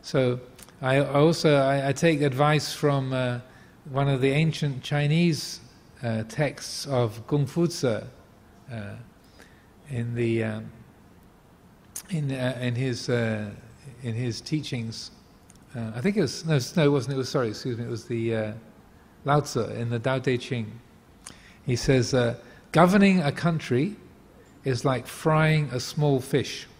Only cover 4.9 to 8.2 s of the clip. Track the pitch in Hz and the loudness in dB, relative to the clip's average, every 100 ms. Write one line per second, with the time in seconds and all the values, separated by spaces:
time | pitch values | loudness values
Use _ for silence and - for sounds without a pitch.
4.9 | 147 147 156 170 143 - - - - - | 0 2 4 4 2 -4 -12 -16 -20 -20
5.9 | - 117 113 107 - 147 - - - 151 | -8 -4 -4 -4 -2 -2 -2 -12 -12 -4
6.9 | 131 120 110 110 147 143 - 170 - 131 | 0 0 -2 -4 -2 0 0 -2 0 -2
7.9 | 104 - - | -2 -6 -18